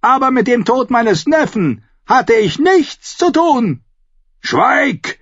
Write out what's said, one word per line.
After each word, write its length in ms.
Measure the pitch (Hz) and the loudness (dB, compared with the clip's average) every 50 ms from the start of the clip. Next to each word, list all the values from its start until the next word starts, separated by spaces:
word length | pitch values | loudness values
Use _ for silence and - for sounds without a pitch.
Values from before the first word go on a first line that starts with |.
aber 300 | - 233 262 262 262 262 262 | 2 2 2 2 2 0 0
mit 100 | 254 220 220 | 0 0 2
dem 120 | 240 240 175 226 | 0 0 2 0
Tod 220 | 240 262 254 - 247 | 0 0 0 0 0
meines 300 | 233 233 220 196 156 - | 0 2 2 0 0 0
Neffen 560 | - 311 311 294 - - 220 180 147 117 101 - _ _ _ _ - 240 | 0 0 0 0 -2 -2 -2 -2 -2 -2 -6 -10 _ _ _ _ 0 0
hatte 220 | 262 233 - 233 226 214 | 0 2 0 0 0 0
ich 140 | 175 - - | 0 -2 0
nichts 560 | 294 349 381 370 294 - - _ - - - | 0 2 2 2 0 0 -8 _ -18 -20 -4
zu 160 | - 330 359 - 311 | -2 -2 0 2 2
tun." 280 | 339 339 285 247 233 190 135 - _ _ _ _ _ _ _ _ _ _ _ _ - - | 2 2 2 0 0 -2 -4 -6 _ _ _ _ _ _ _ _ _ _ _ _ -10 -4
"Schweig!" 680 | - - - - 269 277 285 277 202 - - - - _ | -2 0 0 2 0 0 -2 -2 -4 -6 -10 -14 -14 _